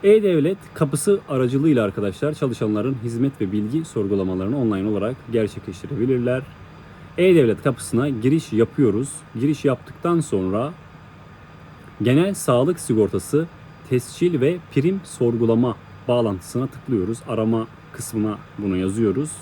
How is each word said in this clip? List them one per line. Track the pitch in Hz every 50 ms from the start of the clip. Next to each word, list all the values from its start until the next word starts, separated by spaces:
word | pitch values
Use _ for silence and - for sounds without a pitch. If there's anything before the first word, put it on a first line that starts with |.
| -
E-Devlet | 202 208 220 208 196 175 156 139 165 196 - - - -
kapısı | - 165 139 143 151 - 208 202 196 - -
aracılığıyla | 151 127 131 120 131 135 147 160 147 120 110
arkadaşlar | 101 95 - 104 101 92 - - 147 151
çalışanların | - 151 131 117 - - 107 107 104 104 131 135 120 107
hizmet | 120 117 117 127 139 135 -
ve | 110 95 98
bilgi | 104 104 107 123 160 160
sorgulamalarını | 160 - 113 101 95 101 98 95 95 92 92 92 101 127 147
online | 127 110 101 95 95 107
olarak | 107 98 101 113 135 - - - 117
gerçekleştirebilirler. | 117 110 101 - 98 - - 92 90 - - 143 127 113 127 131 123 120 123 123 131 139 - - - - - - - - - - - - - - -
E-Devlet | 175 190 180 165 135 113 104 - -
kapısına | 143 123 - - - - 117 135 147
giriş | 135 113 107 131 143 165 - - -
yapıyoruz. | 107 - - - - 143 113 95 107 131 139 - - - - - 113
Giriş | 123 147 156 - -
yaptıktan | 214 214 - - - - - - 170 175 170
sonra | 156 - - 98 92 92 95 104 123 151 180 - - - - - - - - - - - - - - - - - - - - - - - - - 107
genel | 110 127 147 180 196 196
sağlık | - - - 127 120 131 165 180 -
sigortası | - - 120 110 107 92 - 98 - - - 147 165 170 - - - - - - - -
tescil | 127 123 - - - - 175 180 170 139
ve | 123 147 175 180 - - -
prim | 143 135 170 196 190 -
sorgulama | - - - 123 120 120 113 117 113 113 113 123 123 104 - - - - - - -
bağlantısına | 123 120 117 107 101 92 - - - 123 131
tıklıyoruz. | 135 - - - - 127 104 90 98 113 117 - -
Arama | 120 107 110 110 113 113 113 - - - - - -
kısmına | - - - - 110 107 107 104 101 - - - -
bunu | 104 98 92
yazıyoruz. | 90 92 95 98 110 117 104 92 110 147 156 - -